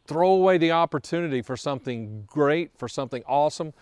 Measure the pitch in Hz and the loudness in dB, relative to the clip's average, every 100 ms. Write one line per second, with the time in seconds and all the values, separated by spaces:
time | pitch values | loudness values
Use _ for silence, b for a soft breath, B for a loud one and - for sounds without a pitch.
0 | - 151 180 190 185 180 165 165 170 147 | -6 2 4 6 6 4 4 2 0 -2
1 | - 170 170 131 113 127 147 135 - 120 | -4 -4 -2 -4 -4 -6 -6 -6 -6 -8
2 | 110 107 101 151 143 160 165 - 120 - | -8 -12 -6 0 2 2 -2 -10 -10 -8
3 | 131 123 - 139 147 - 160 - | -8 -8 -2 0 0 -2 -10 -12